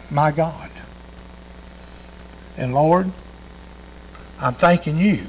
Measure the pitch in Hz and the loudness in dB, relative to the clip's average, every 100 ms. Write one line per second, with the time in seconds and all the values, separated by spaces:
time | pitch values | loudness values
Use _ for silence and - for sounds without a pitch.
0 | - 143 151 147 160 160 - - - - | -4 0 2 2 -2 -4 -16 -18 -20 -20
1 | - - - - - - - - - - | -20 -20 -20 -20 -20 -20 -20 -20 -20 -20
2 | - - - - - - 127 131 156 175 | -20 -20 -20 -20 -18 -8 -4 2 4 2
3 | 190 180 - - - - - - - - | 0 -8 -16 -20 -20 -20 -20 -20 -20 -20
4 | - - - - 131 - 175 175 160 156 | -20 -20 -20 -6 -4 2 4 4 2 0
5 | 196 151 | 2 2